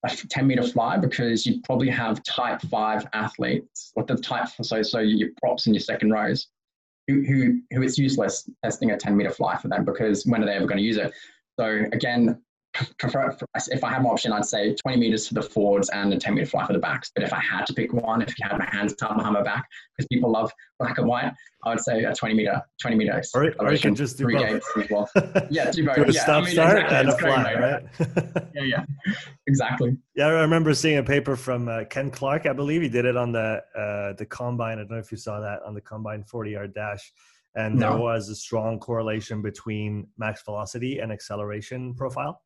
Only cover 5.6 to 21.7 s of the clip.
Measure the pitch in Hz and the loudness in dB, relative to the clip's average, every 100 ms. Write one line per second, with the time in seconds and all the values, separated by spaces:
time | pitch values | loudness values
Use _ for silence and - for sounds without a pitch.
5.6 | - 104 - 110 107 107 107 139 - _ | 2 2 2 0 2 2 2 -2 -4 _
6.6 | _ _ _ _ - 139 139 135 123 123 | _ _ _ _ 2 2 4 4 4 2
7.6 | - 123 131 127 135 139 98 - - - | 0 0 0 2 2 2 0 -2 -10 -8
8.6 | 110 - 113 101 - 101 101 - 92 - | -6 0 0 0 2 2 2 0 -2 -2
9.6 | - - - - 110 104 - 113 104 98 | -2 0 0 0 0 2 2 2 2 2
10.6 | 92 98 107 107 85 - - _ _ - | 2 2 2 2 -2 -6 -20 _ _ -2
11.6 | 113 107 104 117 127 120 113 117 _ _ | 0 0 0 0 0 4 4 2 _ _
12.6 | _ - 127 _ 123 135 127 - - - | _ -6 -6 _ -2 0 -2 -2 -8 -6
13.6 | - 131 120 127 127 110 120 107 104 110 | -4 -2 -2 2 2 2 0 0 0 0
14.6 | 104 104 135 127 113 110 - 110 90 - | 0 0 0 2 4 2 0 -4 -2 2
15.6 | 101 101 95 101 101 90 - 104 - 90 | 4 4 2 0 0 0 0 0 0 -2
16.6 | 87 92 85 80 - - 101 90 - 92 | 0 0 0 -4 -4 -4 -2 -2 -2 -2
17.6 | 92 - 110 120 113 113 143 - 101 104 | -4 -2 -2 -2 0 0 -2 -4 -6 -4
18.6 | 90 101 104 - 110 110 - 208 202 110 | -4 -2 -4 -2 -2 -2 0 0 0 -2
19.6 | - - - - 135 123 120 110 117 - | -6 -14 -20 -8 -2 0 2 2 0 -4
20.6 | - _ 120 123 117 120 120 127 - _ | -20 _ -4 0 2 2 -2 -6 -20 _
21.6 | 113 | -4